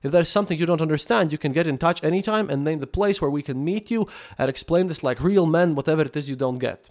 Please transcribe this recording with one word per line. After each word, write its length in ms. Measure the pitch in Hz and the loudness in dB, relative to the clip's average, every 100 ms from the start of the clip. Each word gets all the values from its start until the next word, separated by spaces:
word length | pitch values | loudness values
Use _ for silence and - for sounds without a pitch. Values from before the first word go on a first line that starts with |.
If 100 | 139 | 4
there 120 | 175 | 2
is 60 | 160 | 4
something 280 | 202 208 160 | 0 0 0
you 80 | 170 | 2
don't 160 | 165 | 2
understand, 500 | 160 151 - 233 170 | 2 -2 0 2 2
you 60 | 147 | 0
can 140 | 147 | -2
get 160 | 139 160 | 0 0
in 100 | 131 | 0
touch 260 | 165 175 | 0 0
anytime 460 | 156 185 202 214 208 | 0 0 0 -2 0
and 140 | 139 | -2
name 160 | 147 156 | -2 -2
the 80 | 135 | -4
place 340 | - 202 196 | -2 0 0
where 80 | 143 | -2
we 140 | 147 | -2
can 200 | 143 127 | -4 -4
meet 280 | 151 208 208 | -2 -4 -2
you 160 | 226 202 - - - | -2 -2 -6 -18 -2
and 100 | 131 | -2
explain 380 | 135 - 170 185 | -2 0 2 2
this 160 | 160 | -2
like 180 | 135 120 | -4 0
real 240 | 160 202 165 | 2 4 4
men, 300 | 165 175 147 | 4 4 2
whatever 260 | 139 156 | 0 0
it 140 | 143 151 | 0 -4
is 120 | 139 | -6
you 80 | 131 | -4
don't 220 | 131 127 | -2 -2
get. 320 | 123 95 _ | -6 -6 _